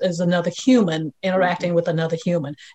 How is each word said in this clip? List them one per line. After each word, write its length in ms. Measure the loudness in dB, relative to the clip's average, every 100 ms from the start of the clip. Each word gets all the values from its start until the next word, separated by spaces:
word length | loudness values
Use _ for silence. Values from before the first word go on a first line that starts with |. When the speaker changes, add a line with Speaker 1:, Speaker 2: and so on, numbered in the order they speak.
Speaker 1:
as 160 | -4 0
another 320 | 0 0 0
human 600 | -2 4 4 4 0 -6 -6
interacting 460 | -2 2 2 0 0
Speaker 2:
Mm-hmm. 60 | 0
Speaker 1:
with 100 | 0
another 300 | 0 -2 -2
human. 320 | -2 -2 -2 -10 -10